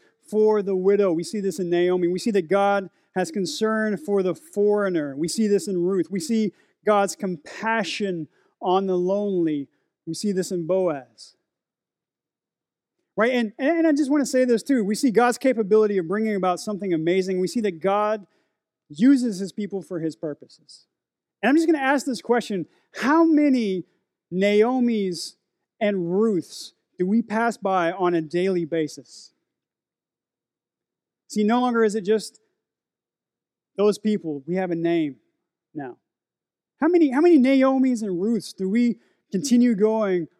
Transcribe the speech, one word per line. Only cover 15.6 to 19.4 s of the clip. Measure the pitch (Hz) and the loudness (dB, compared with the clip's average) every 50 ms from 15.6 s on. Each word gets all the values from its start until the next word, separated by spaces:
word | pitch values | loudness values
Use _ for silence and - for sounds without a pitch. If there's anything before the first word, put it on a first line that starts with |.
| 220 180 214 220 214 208 208 190 | 0 2 2 4 4 2 0 -2
of | 170 160 | -2 -2
bringing | 190 214 220 220 208 | -2 -2 -2 -2 -2
about | 196 180 185 180 175 | 0 0 0 -2 -2
something | - 214 208 175 202 196 170 | -4 -8 -8 -6 -4 -2 -2
amazing. | 156 160 170 175 190 185 190 190 185 | -2 0 0 0 0 0 0 -2 -2
We | 185 175 | -2 -2
see | - 240 | -2 -2
that | 214 208 170 160 | -2 -4 -4 -2
God | 147 190 196 208 214 208 214 214 190 _ _ _ _ _ _ _ _ _ _ _ _ - | -2 0 0 0 0 0 -2 -4 -8 _ _ _ _ _ _ _ _ _ _ _ _ -14
uses | 151 143 208 269 285 254 240 240 196 | -4 2 4 4 4 4 2 -2 -4
his | 175 | -4